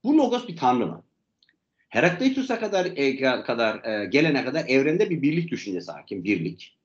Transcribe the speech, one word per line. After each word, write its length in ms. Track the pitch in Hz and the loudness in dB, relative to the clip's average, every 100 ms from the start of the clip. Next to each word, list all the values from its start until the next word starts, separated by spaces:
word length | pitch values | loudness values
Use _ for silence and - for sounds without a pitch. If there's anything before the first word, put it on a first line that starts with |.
bu 140 | 226 302 | 4 4
logos 300 | 247 240 214 | 4 0 -4
bir 100 | 165 | 0
tanrı 300 | 127 123 90 | 2 2 0
mı? 160 | 82 _ _ _ _ _ _ _ _ _ | -6 _ _ _ _ _ _ _ _ _
Herakleitos'a 720 | - 170 170 262 262 254 226 | 2 2 2 0 0 -4 -4
kadar, 260 | 214 196 185 135 | -2 0 -2 0
e, 220 | 139 131 131 117 | 0 2 0 0
kadar, 420 | - 117 113 110 117 | -2 0 0 -2 -6
e, 200 | 107 98 | -6 0
gelene 400 | 131 160 139 120 | 2 2 2 -2
kadar 200 | 156 - | -4 2
evrende 420 | 131 139 170 208 | 2 4 2 0
bir 120 | 156 | 2
birlik 300 | 139 160 165 | 0 0 -2
düşüncesi 400 | 143 104 90 80 | -6 -6 -8 -8
hakim, 320 | 73 - 101 | -14 -10 -8
birlik. 540 | 90 95 80 82 - _ | -2 -2 -2 -8 -20 _